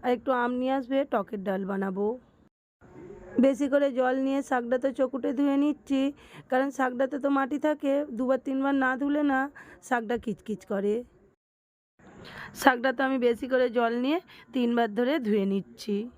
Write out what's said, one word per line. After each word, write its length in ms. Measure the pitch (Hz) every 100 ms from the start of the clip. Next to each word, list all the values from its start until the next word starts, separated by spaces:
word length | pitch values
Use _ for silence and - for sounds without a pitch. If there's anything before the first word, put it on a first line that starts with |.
আর 80 | 254
একটু 200 | 247 240
আম 200 | 254 240
নিয়ে 180 | 247 254
আসবে, 340 | 269 240 269 277
টকের 380 | 240 190 214
ডাল 220 | 190 190 190
বানাবো। 540 | 196 196 190 208 247 _ _ _ _ _ _ - - - - - -
বেশি 280 | 262 254 285
করে 240 | 285 285
জল 240 | 247 254 262
নিয়ে 260 | 269 269
শাকটা 360 | 269 254 240 254
তো 140 | 269
চকুটে 420 | 262 262 269 277
ধুয়ে 240 | 247 285 277
নিচ্ছি, 560 | 294 294 - 269 269 285 - - -
কারণ 200 | 254 269
শাকটাতে 500 | 269 262 247 269 285
তো 100 | 277
মাটি 300 | 277 269 294
থাকে, 460 | 302 302 285 277 294
দুবার 320 | 226 247 262 269
তিনবার 300 | 269 277 277
না 220 | 262 254
ধুলে 260 | 285 285
না 260 | 294 262 277 - - -
শাকটা 340 | - 247 220 240
কিচকিচ 480 | 226 202 - 208 -
করে। 380 | 202 202 220 247 _ _ _ _ _ _ _ _ _ - - - - - -
শাকটা 380 | - 247 254
তো 100 | 247
আমি 140 | 269 269
বেশি 300 | 240 233 254
করে 220 | 254 254
জল 240 | 233 233
নিয়ে 280 | 233 254 330 - - -
তিনবার 420 | 262 240 240 233 202
ধরে 240 | 247 311
ধুয়ে 260 | 226 208 196
নিচ্ছি। 640 | 196 - - - 202 233